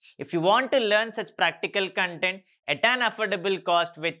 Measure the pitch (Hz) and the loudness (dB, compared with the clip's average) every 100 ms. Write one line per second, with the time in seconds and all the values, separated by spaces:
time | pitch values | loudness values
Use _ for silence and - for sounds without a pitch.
0 | _ - 143 170 170 220 262 277 220 208 | _ -14 -6 0 4 4 4 0 2 2
1 | 226 220 202 - 170 160 190 202 190 202 | 0 -6 -10 0 0 0 -4 -2 -2 -2
2 | 185 165 185 190 - _ - 147 226 247 | -4 -2 -4 -4 -12 _ -4 0 2 2
3 | 233 - 214 196 185 190 - 170 165 - | 0 -2 -2 -2 -2 -2 2 2 0 -4
4 | 165 - | -6 -6